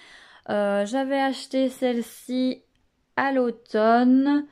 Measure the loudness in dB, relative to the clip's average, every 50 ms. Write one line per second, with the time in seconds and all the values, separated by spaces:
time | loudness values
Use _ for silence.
0 | -20 -20 -20 -20 -20 -20 -20 -16 -8 -6 -4 -2 0 0 0 -2 -2 -2 -4 -4
1 | -4 -2 -2 -2 -2 -2 -4 -6 -8 -4 -2 -2 -2 -2 -2 -2 -4 -2 -2 -4
2 | -6 -8 -12 -18 -10 -6 -4 -2 -2 -2 -4 -6 _ _ _ _ _ _ _ _
3 | _ _ _ -2 -2 0 0 0 0 -2 -4 -8 _ -4 -2 2 2 4 4 4
4 | 4 4 4 4 4 2 0 0 -2 -6